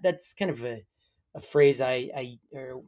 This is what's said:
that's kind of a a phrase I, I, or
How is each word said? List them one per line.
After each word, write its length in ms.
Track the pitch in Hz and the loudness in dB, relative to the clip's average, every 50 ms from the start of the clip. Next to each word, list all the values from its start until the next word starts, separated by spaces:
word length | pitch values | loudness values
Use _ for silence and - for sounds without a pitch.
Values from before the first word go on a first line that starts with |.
that's 320 | - 180 175 175 - - - | 0 0 0 -2 -6 -12 -6
kind 160 | - 202 180 | -4 -4 -4
of 140 | 127 117 120 | -2 -4 -6
a 200 | 123 117 107 107 _ _ _ _ _ _ _ _ _ - 147 | -8 -8 -10 -14 _ _ _ _ _ _ _ _ _ -18 -18
a 20 | |
phrase 400 | - - - 147 143 139 135 120 | -10 0 4 6 8 8 6 4
I, 300 | 131 127 127 123 123 - - | 2 0 0 -2 -4 -6 -8
I, 220 | 139 127 123 123 - _ _ | -10 -10 -10 -12 -16 _ _
or 300 | 143 135 135 131 127 127 - | -16 -14 -14 -12 -14 -14 -16